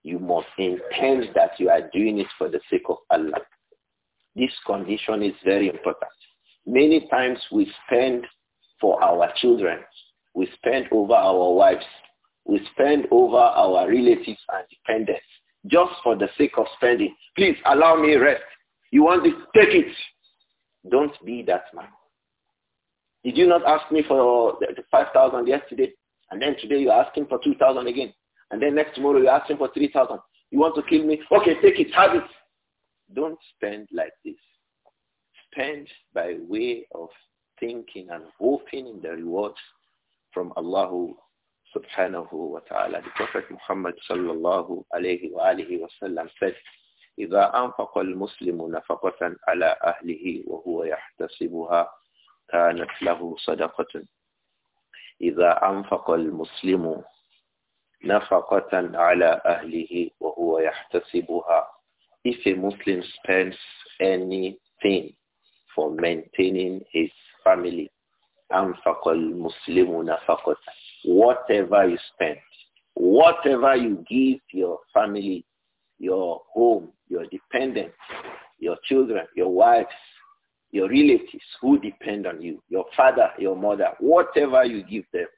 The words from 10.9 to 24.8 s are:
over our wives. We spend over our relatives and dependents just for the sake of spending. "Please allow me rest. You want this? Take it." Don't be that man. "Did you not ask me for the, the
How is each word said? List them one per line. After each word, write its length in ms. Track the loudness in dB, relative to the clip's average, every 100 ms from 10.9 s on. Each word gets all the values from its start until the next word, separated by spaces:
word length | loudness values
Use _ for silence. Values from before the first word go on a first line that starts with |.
over 220 | -2 4
our 400 | 4 4 2 2
wives. 320 | 6 4 4 -6 -20 _ _ _ _ -4
We 200 | -4 -4
spend 360 | 0 2 2 4
over 260 | 4 6 6
our 500 | 4 4 2 2 2
relatives 520 | 4 4 4 0 -12 -10
and 180 | -10 -12
dependents 560 | -12 -4 -4 -2 -6 _ _ _ _ 2
just 240 | 2 2 0
for 120 | -2 0
the 140 | -2 0
sake 200 | 0 0
of 100 | -4 0
spending. 380 | 2 2 0 -6 _ 0
"Please 220 | 0 2 2
allow 300 | 6 6 6
me 200 | 6 6
rest. 280 | 4 2 -6 -20 _ _ _
You 120 | 6
want 200 | 6 6
this? 100 | 4 0 4
Take 200 | 6 8 4
it." 180 | 0 -8 -18 _ _ _ _ _ _ _ -2
Don't 260 | 0 0 -6 -12
be 160 | -8
that 300 | -2 -2 -4
man. 160 | -20 -20 _ _ _ _ _ _ _ _ _ _ _ _ _ -4
"Did 120 | 4
you 100 | 4
not 180 | 6 4
ask 260 | 0 0
me 120 | -2
for 540 | 2 2 4 4 2 -2
the, 60 | -8
the 60 | -8